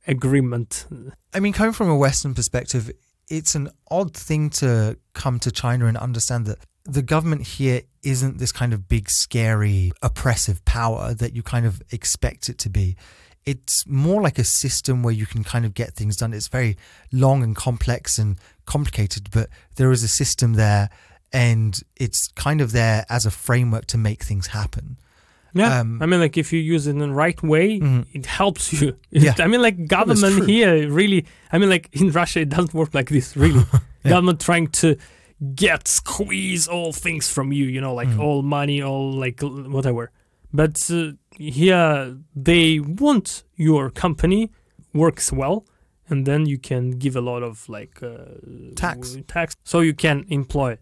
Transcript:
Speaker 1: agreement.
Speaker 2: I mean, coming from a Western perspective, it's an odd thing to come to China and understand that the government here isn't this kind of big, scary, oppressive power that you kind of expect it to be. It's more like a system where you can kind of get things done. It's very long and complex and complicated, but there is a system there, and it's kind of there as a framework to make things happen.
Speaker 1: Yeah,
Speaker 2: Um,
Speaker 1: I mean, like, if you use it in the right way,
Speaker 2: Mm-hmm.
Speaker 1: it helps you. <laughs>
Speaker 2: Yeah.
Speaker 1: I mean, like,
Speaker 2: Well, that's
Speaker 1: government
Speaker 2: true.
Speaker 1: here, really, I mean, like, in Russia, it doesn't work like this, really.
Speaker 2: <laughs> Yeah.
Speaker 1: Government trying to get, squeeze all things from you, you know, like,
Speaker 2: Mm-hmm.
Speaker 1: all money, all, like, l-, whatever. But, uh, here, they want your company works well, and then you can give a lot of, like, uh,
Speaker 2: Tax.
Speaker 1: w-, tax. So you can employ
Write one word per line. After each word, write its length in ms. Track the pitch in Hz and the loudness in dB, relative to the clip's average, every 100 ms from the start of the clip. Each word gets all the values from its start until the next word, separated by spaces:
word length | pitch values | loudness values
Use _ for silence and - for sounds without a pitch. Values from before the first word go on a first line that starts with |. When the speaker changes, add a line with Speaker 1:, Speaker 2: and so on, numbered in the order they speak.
| - | -4
Speaker 1:
agreement. 760 | 131 131 139 127 120 117 - - 127 123 - _ | -2 2 2 2 -4 -6 -10 -12 -18 -18 -20 _
Speaker 2:
I 80 | 190 | -2
mean, 120 | 202 | -2
coming 200 | 196 226 | 0 0
from 160 | 220 190 | 0 0
a 80 | 147 | 4
Western 380 | 139 135 143 | 2 0 -4
perspective, 560 | 123 117 123 - 127 113 - _ _ _ | -4 -4 -4 -4 -4 -6 -14 _ _ _
it's 260 | 156 156 | -6 -4
an 160 | 151 143 _ _ | -4 -6 _ _
odd 240 | 170 185 | -4 -4
thing 360 | - - 156 151 | -8 -4 -2 -2
to 480 | - 135 113 107 - _ | 0 0 2 0 -4 _
come 240 | - 135 120 | -8 -4 -2
to 100 | 127 | -4
China 360 | - 123 123 117 | -4 -4 0 0
and 100 | 117 | -2
understand 500 | 123 117 - 120 107 | -4 -4 -4 -4 -4
that 120 | 101 _ _ | -8 _ _
the 160 | - 135 | -6 -4
government 400 | 123 160 165 147 | 0 0 0 -4
here 400 | 123 - 135 123 - _ | -6 -4 -2 -2 -4 _
isn't 360 | - 127 135 - | -4 -2 -2 -2
this 140 | 127 | -6
kind 220 | - 120 | -2 -4
of 140 | 110 92 | -4 0
big, 200 | 117 101 | -2 0
scary, 840 | - - 120 113 107 104 98 90 - | -2 -2 0 2 2 2 2 0 -2
oppressive 600 | - - 131 113 - 90 | -4 0 0 0 -2 0
power 500 | - 120 117 113 117 | 0 0 -2 -2 -4
that 200 | 110 117 | -4 -4
you 80 | 120 | -6
kind 220 | - 123 | -4 0
of 160 | 117 95 - | 0 -2 -10
expect 580 | 113 - - - - - | -8 -6 -2 -4 -4 -10
it 100 | - | -6
to 100 | 104 | -2
be. 280 | 98 95 92 - _ _ _ - | 0 0 -2 -12 _ _ _ -8
It's 400 | 135 - - - | -6 -2 -4 0
more 340 | 139 156 208 | 0 2 2
like 180 | 175 - | 0 0
a 60 | |
system 580 | 113 - 135 - - 127 | 0 0 -2 -4 -2 0
where 120 | 120 | 0
you 100 | 110 107 | -2 -4
can 180 | 113 | -6
kind 200 | 104 120 | -4 -2
of 80 | 113 | -2
get 220 | 98 117 | -4 -8
things 220 | - 104 98 | -4 -4 -4
done. 180 | 113 | -6
It's 140 | 107 - | -6 -6
very 280 | 127 117 101 - - - | -2 -2 -2 -10 -20 -4
long 300 | 127 135 135 | 2 4 4
and 120 | 117 107 | 0 -2
complex 640 | 131 120 - 117 - - | -4 -2 -2 -2 -4 -2
and 180 | 104 95 _ _ - | -2 -2 _ _ -6
complicated, 640 | 147 143 - 101 - 98 | -2 -2 -2 -4 -4 -2
but 180 | 113 110 - _ - | -2 -2 -10 _ 2
there 160 | 131 | 4
is 100 | 127 | 4
a 60 | 113 | 2
system 460 | - 139 - 117 | 0 -2 2 2
there, 360 | 110 107 104 101 - _ _ _ | 4 4 4 0 -6 _ _ _
and 480 | 131 120 113 110 95 - _ | 2 2 4 0 -2 -10 _
it's 320 | 127 - - | -4 -2 -4
kind 260 | - 143 151 | -4 -2 0
of 120 | 123 | 2
there 340 | 117 113 107 - | 2 2 2 0
as 160 | 120 | -2
a 60 | 107 | -2
framework 560 | - - 123 123 113 - | -4 0 2 2 -2 -2
to 120 | 117 | -2
make 240 | 107 110 | -2 -4
things 260 | - 101 90 | -4 -4 -4
happen. 500 | 104 104 - - 127 _ _ _ _ _ 175 | -6 -6 -8 -12 -18 _ _ _ _ _ 0
Speaker 1:
Yeah, 220 | 226 127 | 2 2
Speaker 2:
Um, 220 | 113 117 | 0 -2
Speaker 1:
I 40 | 160 | 0
mean, 120 | 180 | 2
like, 160 | 160 165 | 2 0
if 160 | 147 | -2
you 60 | 165 | -2
use 280 | 156 165 143 | 0 0 0
it 20 | |
in 80 | 143 | -2
the 140 | 147 | -2
right 280 | 139 170 170 | 0 0 0
way, 360 | 160 156 190 214 | 2 2 2 2
Speaker 2:
Mm-hmm. 220 | 147 123 - | 2 2 0
Speaker 1:
it 140 | 143 127 | -10 -10
helps 460 | - 196 151 - | 0 0 0 -4
you. 240 | 147 147 - | 0 -2 -2
<laughs> 60 | _ | _
Speaker 2:
Yeah. 240 | 147 147 123 | 4 6 6
Speaker 1:
I 80 | 165 | 2
mean, 160 | 247 | 4
like, 140 | 233 180 | 2 0
Speaker 2:
Well, 80 | 156 190 | 0 2
that's 160 | 220 214 | 4 4
Speaker 1:
government 160 | 196 196 | 4 4
Speaker 2:
true. 80 | 202 | 4
Speaker 1:
here, 440 | 220 208 160 147 | 4 6 4 4
really, 340 | 147 202 190 - - _ | 2 4 2 0 -18 _
I 60 | 165 | 2
mean, 120 | 196 | 4
like, 180 | 180 - | 2 -2
in 180 | 143 185 | 2 2
Russia, 300 | 160 170 170 | 4 0 0
it 80 | 151 | 0
doesn't 240 | 156 170 | 0 0
work 180 | 160 156 | 0 0
like 160 | 139 123 | 0 2
this, 280 | 147 - 139 | 0 0 4
really. 280 | 165 131 110 - | 6 6 4 2
Speaker 2:
<laughs> 200 | - - | 0 -4
Yeah. 60 | 139 | 2
Speaker 1:
Government 300 | 180 180 160 | 4 4 2
trying 260 | - 170 160 - | 0 0 0 2
to 140 | 165 143 - _ _ _ 143 | 2 2 -4 _ _ _ -10
get, 320 | 135 185 156 - | 0 2 2 -2
squeeze 800 | - - - 202 190 190 175 165 | -4 -4 -6 -4 -4 -4 -2 -2
all 240 | 175 170 | -2 -4
things 360 | 156 175 160 - | -4 -6 -4 -4
from 220 | - 135 | -4 -2
you, 140 | 143 135 | -2 -2
you 140 | 131 | -2
know, 140 | 135 | -4
like, 140 | 123 123 | -4 -2
Speaker 2:
Mm-hmm. 120 | 110 | 0
Speaker 1:
all 220 | 151 143 | 0 0
money, 400 | 139 143 143 143 | 0 -2 0 -2
all, 300 | 139 135 135 | -2 -4 -4
like, 300 | 135 127 120 | -4 -6 -4
l-, 280 | 143 135 135 | -8 -8 -6
whatever. 400 | 135 131 117 117 _ _ _ - | -2 -2 -2 -6 _ _ _ -6
But, 380 | 143 160 156 - | 0 0 0 -2
uh, 220 | 170 160 143 _ - | -2 -4 -10 _ -14
here, 800 | 151 131 185 180 160 143 131 131 - | -8 2 4 6 4 2 -4 -12 -14
they 460 | 143 135 170 160 156 | -2 4 6 6 2
want 640 | 143 185 294 247 - - _ | -2 0 4 2 0 -12 _
your 360 | - 160 151 131 | 0 2 4 0
company 600 | - 180 156 160 202 226 _ _ - _ | -2 -2 0 0 2 -2 _ _ -20 _
works 400 | 147 160 151 - | 2 2 2 -4
well, 320 | 135 135 208 _ _ _ _ - | -2 -2 -4 _ _ _ _ -4
and 180 | 139 135 | -2 0
then 200 | 147 156 | 0 0
you 120 | 135 | -2
can 320 | - 127 123 123 | -4 -4 -4 -4
give 160 | 139 127 | -4 -4
a 40 | |
lot 220 | 123 123 | -6 -6
of, 240 | 120 107 - | -8 -12 -16
like, 340 | 107 - - | -16 -16 -16
uh, 140 | 120 117 - - 131 123 123 | -16 -16 -20 -20 -20 -20 -16
Speaker 2:
Tax. 360 | 127 180 127 127 | -6 -6 -6 -12
Speaker 1:
w-, 120 | 135 | -14
tax. 300 | 131 170 165 - | -8 -6 -6 -8
So 160 | - 175 | -2 2
you 140 | 165 | 2
can 300 | 151 160 143 - | 2 0 -2 -2
employ 500 | 143 131 143 131 110 | -4 -2 -2 -2 -6